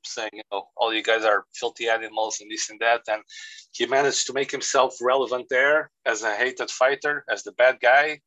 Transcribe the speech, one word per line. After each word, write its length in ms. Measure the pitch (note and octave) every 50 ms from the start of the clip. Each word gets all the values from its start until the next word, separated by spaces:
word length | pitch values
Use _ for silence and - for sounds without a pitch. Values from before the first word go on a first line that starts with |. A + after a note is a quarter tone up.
| -
saying, 260 | - - A#2+ A2 G#2+ G#2
you 100 | G#2+ A2 _
know, 180 | G2+ G2 F#2 _ _
"All 160 | - A2+ A2+ A2
you 80 | A2
guys 240 | G#2 A2+ A2+ A2+ A2
are 220 | A2 G#2 G2 - _ _
filthy 340 | - B2 A#2 - - A#2 A#2
animals," 500 | A2+ A2+ A2+ G#2+ A2 A2 A2 A2 G#2 -
and 120 | G#2 G#2
this 180 | G#2+ G#2 - -
and 100 | G#2+ G#2
that. 220 | A2 A#2 A#2+ A#2 _
And 160 | - G#2+ G#2+ G#2+ _ - - - - - - - _
he 160 | _ - A#2+
managed 400 | A#2 C3+ C3+ C#3+ C#3 - - -
to 60 | - B2+
make 180 | C3+ C#3 C3+
himself 440 | - C3 B2 - - C#3 B2+ B2+ - -
relevant 480 | A#2+ B2 C3 C#3 C3 A2+ B2 B2 - _
there 420 | C3+ B2+ C3+ C#3+ D3+ D#3 D#3 - _ _ _
as 160 | - A#2 G#2
a 140 | A2 A2 G#2
hated 340 | G#2 B2 B2+ B2 - B2 -
fighter, 560 | - - C3 C3+ C#3 C3+ - D3 D3 C#3+ -
as 140 | - A2 G2+
the 120 | - G#2 -
bad 260 | - B2 B2+ B2+ -
guy. 400 | - A#2+ B2+ C#3+ D3 D#3 D3+ D3+ _